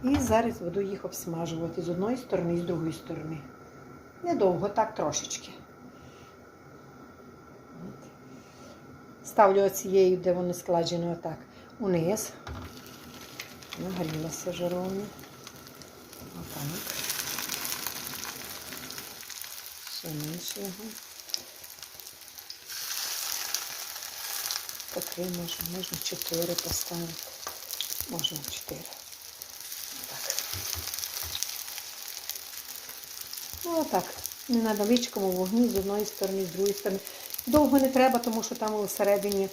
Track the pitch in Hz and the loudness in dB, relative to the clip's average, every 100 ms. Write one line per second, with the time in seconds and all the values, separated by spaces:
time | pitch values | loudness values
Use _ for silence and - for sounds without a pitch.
0 | 254 285 240 220 233 - 175 185 196 202 | 6 6 8 8 6 0 -2 0 0 -2
1 | 175 - 180 165 165 165 165 180 165 175 | -4 -6 -4 -2 0 0 -2 -2 0 2
2 | 202 247 - 185 170 175 175 165 160 147 | 2 2 2 2 4 2 2 2 0 -2
3 | - 156 151 160 - - - - - - | -6 -6 -4 -6 -8 -14 -16 -16 -16 -16
4 | - - 349 269 190 175 202 226 220 - | -16 -6 0 6 6 6 4 4 2 2
5 | 156 - - - - - - - - - | 0 0 -2 -8 -8 -16 -16 -18 -18 -16
6 | - - - - - - - - - - | -18 -18 -18 -18 -20 -20 -18 -18 -18 -18
7 | - - - - - - - - 180 - | -18 -18 -18 -18 -18 -18 -16 -12 -12 -12
8 | - - 131 127 - - - - - - | -16 -18 -18 -18 -18 -18 -18 -16 -18 -18
9 | - - - - 202 196 196 190 196 190 | -18 -14 0 10 10 12 6 4 6 8
10 | 185 180 180 175 180 175 - 170 170 175 | 10 8 6 4 2 0 4 4 4 2
11 | 170 170 165 156 - - - - 202 175 | 0 -2 -4 -8 -12 -18 -18 -2 4 6
12 | 160 214 - - - - - - - - | 6 2 0 -8 -10 -8 -10 -12 -16 -16
13 | - - - - - - - - 175 180 | -16 -14 -14 -14 -14 -14 -12 -6 -4 -2
14 | 160 156 160 - 180 175 175 180 190 196 | 0 0 -2 -4 -4 0 0 0 0 -2
15 | 202 - - - - - - - - - | -4 -10 -14 -14 -16 -16 -16 -16 -18 -18
16 | - - - 170 - 151 143 175 - - | -16 -16 -14 -10 -8 -4 -4 -4 -4 -4
17 | - - - - - - - - - - | -2 -2 -2 -2 -2 -4 -2 -4 -4 -6
18 | - - - - - - - - - - | -6 -6 -8 -8 -10 -10 -10 -10 -10 -10
19 | - - - - - - - - - - | -10 -12 -12 -10 -10 -10 -12 -12 -10 -8
20 | 170 151 151 170 170 202 202 185 220 - | -6 -6 -6 -6 -6 -6 -6 -8 -10 -12
21 | - - - - - - - - - - | -14 -14 -8 -8 -8 -16 -16 -14 -14 -14
22 | - - - - - - - - - - | -14 -16 -16 -16 -14 -14 -10 -8 -4 -2
23 | - - - - - - - - - - | -2 -2 -2 -2 0 -2 -2 -8 -8 -8
24 | - - - - - - - - - 180 | -10 -8 -6 -4 -2 -4 -6 -10 -6 -4
25 | - - 180 175 170 - 170 180 185 175 | -4 -4 -4 -4 -4 -6 -6 -6 -6 -4
26 | - 170 - 165 170 175 170 - - 170 | -4 -4 -2 0 0 0 0 -2 -2 -4
27 | 170 160 - - - - - - - - | -4 -6 -10 -10 -10 -10 -8 -6 -4 -4
28 | - 170 147 151 143 - - - - - | -4 -2 -2 -4 -6 -8 -6 -8 -8 -12
29 | - - - - - - - - - - | -14 -14 -14 -14 -14 -12 -10 -8 -8 -8
30 | - - - - - - - - - - | -8 -6 -2 -2 0 -4 -4 -4 -4 -4
31 | - - - - - - - - - - | -4 -6 -6 -4 -4 -4 -8 -8 -10 -10
32 | - - - - - - - - - - | -10 -8 -8 -8 -10 -10 -10 -12 -12 -12
33 | - - - - - - 349 330 285 196 | -12 -12 -10 -10 -10 -6 0 0 2 2
34 | - - - - - 233 220 208 208 247 | 0 -6 -8 -8 2 4 4 4 6 6
35 | 240 214 190 180 185 226 240 196 190 208 | 4 2 2 4 4 6 6 6 2 0
36 | 202 - 190 190 185 175 202 196 208 190 | 0 0 0 0 -2 4 4 4 0 -2
37 | - - - - - 302 277 277 262 269 | -4 -10 -8 -6 6 8 10 8 8 8
38 | 262 240 240 226 214 240 214 214 196 - | 8 8 4 0 -2 -2 0 2 0 4
39 | 202 202 196 196 190 | 6 6 6 2 2